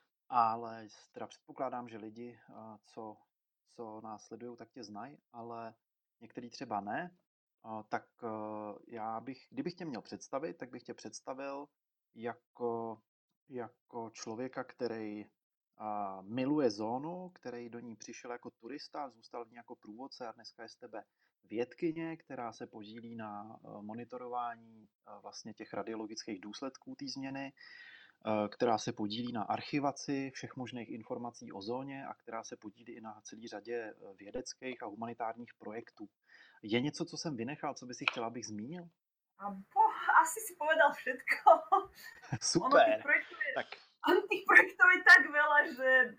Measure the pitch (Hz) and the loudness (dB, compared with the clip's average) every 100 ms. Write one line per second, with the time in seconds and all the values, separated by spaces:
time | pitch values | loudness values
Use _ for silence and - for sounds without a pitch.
0 | _ _ - 123 113 117 117 113 107 - | _ _ 0 6 6 4 -4 -10 -14 -18
1 | - 117 107 - - 143 131 123 120 110 | -18 -12 -12 -12 -14 -6 -4 -4 -8 -10
2 | 110 113 120 117 - 110 110 107 _ - | -12 -12 -14 -16 -20 -18 -16 -18 _ -14
3 | 110 104 _ _ _ _ _ - 113 110 | -12 -14 _ _ _ _ _ -14 -12 -12
4 | 110 104 - 110 120 117 113 131 104 104 | -12 -14 -14 -12 -12 -12 -16 -16 -12 -10
5 | 127 151 _ 117 117 117 113 - _ _ | -12 -14 _ -14 -10 -10 -10 -14 _ _
6 | _ _ 113 - 120 - 123 104 101 127 | _ _ -16 -12 -12 -10 -2 -2 0 -4
7 | 175 - _ _ _ _ 110 110 107 113 | -6 -12 _ _ _ _ -12 -10 -4 -4
8 | - _ 117 110 107 107 107 101 - 117 | -4 _ -6 -4 -6 -6 -8 -10 -12 -8
9 | 110 113 120 131 - 123 175 - 165 110 | -6 -6 -8 -12 -10 -6 -6 -4 -6 -8
10 | - 104 - 135 165 170 123 127 - 113 | -8 -10 -6 -4 -4 -6 -12 -12 -12 -12
11 | 110 - - 135 139 139 147 _ _ _ | -12 -12 -10 -8 -8 -8 -12 _ _ _
12 | _ 113 117 113 _ - 120 117 113 110 | _ -10 -8 -8 _ -4 -2 -2 -4 -8
13 | _ _ _ _ - 127 113 - _ 120 | _ _ _ _ -12 -10 -10 -14 _ -10
14 | 113 - 120 110 131 131 123 - 120 113 | -10 -10 -8 -6 -6 -6 -10 -4 -4 -4
15 | 107 104 101 _ _ _ _ - 107 104 | -6 -8 -10 _ _ _ _ -10 -6 -4
16 | 101 95 95 120 131 151 127 101 110 127 | -4 -8 -6 -2 2 4 4 2 -2 -2
17 | 156 180 180 - 127 120 120 117 120 110 | -4 -8 -10 -14 -12 -10 -10 -12 -12 -14
18 | - 117 123 120 - - 113 143 - 156 | -14 -14 -10 -10 -12 -14 -12 -12 -10 -10
19 | 139 117 - 127 113 120 113 120 110 110 | -10 -12 -14 -12 -12 -16 -18 -18 -16 -14
20 | 135 - 120 117 110 - 113 - 123 110 | -14 -12 -12 -12 -16 -16 -16 -16 -14 -14
21 | - _ _ _ - 107 123 - 170 160 | -14 _ _ _ -8 -4 -4 -4 -4 -4
22 | 165 156 - 131 117 - 113 113 104 113 | -6 -8 -12 -8 -8 -10 -14 -14 -14 -14
23 | 117 117 107 104 107 - 113 104 104 113 | -12 -10 -10 -10 -12 -16 -16 -12 -10 -10
24 | 120 127 123 123 120 117 113 110 104 _ | -10 -10 -6 -4 -4 -8 -16 -20 -20 _
25 | 107 104 101 - 113 107 110 107 101 110 | -20 -18 -16 -14 -14 -12 -10 -8 -6 -6
26 | 107 110 - 98 104 104 135 - - 131 | -8 -10 -8 -8 -10 -10 -10 -10 -14 -12
27 | 139 135 135 135 139 - - - - - | -10 -8 -8 -8 -10 -12 -20 -20 -20 -20
28 | - _ 110 107 104 - 120 113 - 117 | -20 _ 0 2 2 2 4 4 2 -4
29 | 104 110 120 117 - 110 - 147 143 - | -4 -4 -4 -2 -2 -2 -2 0 0 -2
30 | - 139 135 - 127 - 117 120 110 113 | -2 -4 -4 -8 -10 -8 -8 -8 -10 -10
31 | - 120 120 - 113 98 98 127 139 135 | -8 -8 -8 -10 -14 -10 -6 -6 -6 -10
32 | - - - 113 110 123 107 - 117 117 | -10 -12 -10 -10 -10 -12 -14 -16 -16 -14
33 | 110 107 - 113 113 104 107 120 110 - | -14 -16 -16 -16 -12 -12 -8 -6 -8 -12
34 | 98 95 101 127 - - 131 123 110 104 | -18 -20 -12 -10 -10 -10 -10 -10 -10 -8
35 | 117 117 113 113 120 - 104 104 - - | -8 -6 -6 -8 -12 -16 -12 -10 -12 -14
36 | 104 _ _ - - - 107 117 143 - | -18 _ _ -20 -20 -14 0 2 2 -2
37 | 160 151 170 123 117 151 151 - 123 120 | -6 -6 -6 -4 -6 -4 -6 -6 -10 -6
38 | - 131 113 117 110 104 117 180 170 _ | -4 -2 -2 -6 -8 -8 -8 -10 -14 _
39 | _ _ _ - 196 190 - 403 427 - | _ _ _ -10 -8 -8 0 6 6 6
40 | - - 320 453 - - 302 320 294 - | 4 6 6 2 -6 -2 4 6 6 4
41 | 247 254 - - 370 320 - 381 381 - | -4 -4 -2 6 10 10 8 4 4 -6
42 | - - - - - - 1017 156 113 110 | -18 -18 -6 -2 2 2 8 8 10 6
43 | 277 - - - - - - - - _ | 4 2 2 -6 -4 -2 -4 -8 -16 _
44 | - 381 - - - 392 370 - 370 359 | 4 6 4 2 8 10 10 8 8 8
45 | 370 349 320 294 302 294 330 247 262 262 | 12 10 10 4 6 6 4 4 8 8
46 | 247 | 8